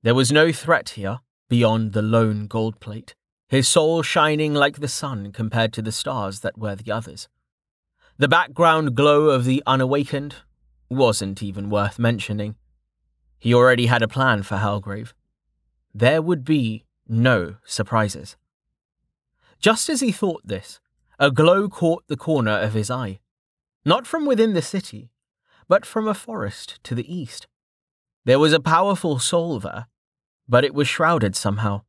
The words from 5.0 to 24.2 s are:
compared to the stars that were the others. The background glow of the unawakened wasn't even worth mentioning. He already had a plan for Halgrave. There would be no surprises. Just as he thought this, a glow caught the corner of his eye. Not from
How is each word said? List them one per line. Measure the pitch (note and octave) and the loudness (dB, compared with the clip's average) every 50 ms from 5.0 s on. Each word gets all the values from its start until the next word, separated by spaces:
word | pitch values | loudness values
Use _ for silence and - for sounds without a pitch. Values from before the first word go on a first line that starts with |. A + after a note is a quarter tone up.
| - C#3 C3 G#2+ G2 G#2 | -8 -8 -8 -10 -10 -12
compared | G2+ - A2+ G#2+ A#2 A#2 A2+ A2 - | -8 -6 -6 -4 0 0 0 0 -2
to | - | -6
the | G#2+ A2 | -8 -6
stars | G#2+ - - C#3 C3+ B2 G2+ F#2+ G2 G2+ | -6 -6 -6 -6 -4 -4 -6 -6 -8 -8
that | - - - | -8 -8 -8
were | A2 A2 G#2 G2 | -6 -8 -8 -8
the | G2 A2 A2 | -10 -8 -6
others. | G#2 A2+ A2+ F#2 C#2 - - _ _ _ _ _ _ _ _ _ _ _ _ _ _ _ _ _ _ | -6 -6 -6 -10 -16 -18 -20 _ _ _ _ _ _ _ _ _ _ _ _ _ _ _ _ _ _
The | - C#3 | -2 0
background | C#3+ D#3+ E3+ F3 - C3+ - E3+ E3 D#3+ D#3+ D#3 C#3+ A#2+ | 2 2 2 0 -2 0 2 4 4 4 2 0 -2 0
glow | A#2 C#3+ D3+ D3 D3 D#3 D#3 | 2 4 4 4 6 4 4
of | C#3 B2+ A#2+ | 2 2 0
the | B2+ C3 C#3 - | 0 -2 -2 0
unawakened | A#2+ C3 C3 C3 B2+ C#3 C#3+ C#3+ - - C#3 C#3+ D3 - - _ _ _ _ _ _ _ _ _ _ | 0 0 2 2 0 0 -2 -2 -4 -6 -8 -8 -10 -16 -20 _ _ _ _ _ _ _ _ _ _
wasn't | B2 C3 C3+ A#2 G#2 - G2+ G2 G2 - | 0 2 4 4 4 0 -4 -6 -8 -8
even | A2 G2+ F#2+ G2+ G2 G2+ | -8 -10 -8 -8 -6 -2
worth | G#2 G#2 G2+ G2+ - | -2 -2 -2 -2 -2
mentioning. | - A#2 A#2 A#2+ G2+ - - G#2+ G#2+ G#2 G#2+ A2 _ _ _ _ _ _ _ _ _ _ _ _ _ _ _ _ _ | 0 0 0 0 -2 -6 -8 -6 -6 -6 -8 -10 _ _ _ _ _ _ _ _ _ _ _ _ _ _ _ _ _
He | - A#2+ A#2+ | 0 4 6
already | A#2+ B2 B2+ B2+ A#2+ B2 | 6 8 6 6 4 4
had | A2+ B2 A#2 | 2 2 2
a | A2+ | 0
plan | A2 - C3 C3+ C3 A2+ G#2 F#2+ | -2 0 0 0 2 2 0 -2
for | - G#2+ | -6 -4
Halgrave. | F#2+ A2 G#2 G#2 G#2 F#2+ G#2 G2 G#2+ A2+ A#2 _ _ _ _ _ _ _ _ _ _ _ _ _ _ _ _ _ | -2 -2 -2 -2 -4 -6 -10 -12 -12 -12 -16 _ _ _ _ _ _ _ _ _ _ _ _ _ _ _ _ _
There | G#2 A#2+ B2+ D3+ D#3+ | 2 2 4 4 2
would | D#3 E3+ F3+ D3+ B2+ | 0 0 -2 -4 0
be | D3 D#3+ D3 B2 A2 A2 A2 _ _ _ _ _ | 0 0 0 0 -2 -4 -8 _ _ _ _ _
no | - A2+ A2+ A#2+ B2+ B2 G2+ F2 D2+ - - _ | -4 0 2 4 4 4 2 0 -4 -10 -16 _
surprises. | - - - G#2 - B2 A2 G#2+ G2+ - - D#2 - - _ _ _ _ _ _ _ _ _ _ _ _ _ _ _ _ _ _ _ _ _ _ _ _ _ | -10 -6 -6 -6 -2 0 -2 0 -2 -4 -10 -14 -18 -20 _ _ _ _ _ _ _ _ _ _ _ _ _ _ _ _ _ _ _ _ _ _ _ _ _
Just | - G3+ A3 A3 - - | 2 2 2 2 0 -2
as | D#4 B3 | -2 -2
he | C4+ A#3 | -2 -2
thought | F#3 - - F#3+ E3 - _ | -2 -2 -4 -4 -4 -6 _
this, | G2 G2 F#2+ - - - _ _ _ _ _ _ _ _ - | -10 -10 -10 -10 -16 -20 _ _ _ _ _ _ _ _ 2
a | C#3 C#3+ | 2 2
glow | C3 A#2 D#3 E3 F3+ G3 G#3 | 4 4 6 6 6 4 2
caught | G3+ - - F3 E3 E3 E3+ _ | -2 -4 -2 0 0 0 -2 _
the | _ D3+ | _ -10
corner | B2+ - D#3+ D#3+ C#3+ A#2 A2 G#2+ G2 | -8 -4 -2 0 0 2 0 0 0
of | G#2 G#2+ G#2+ | -2 -2 -2
his | A2 G#2 G2+ | -4 -4 -4
eye. | B2+ B2+ B2+ G2 F#2+ - _ _ _ _ _ _ _ _ _ _ _ _ _ | -6 -6 -8 -10 -10 -14 _ _ _ _ _ _ _ _ _ _ _ _ _
Not | C#3+ F3 B3 B3 | 0 0 0 0
from | - - E4 | -4 -4 -2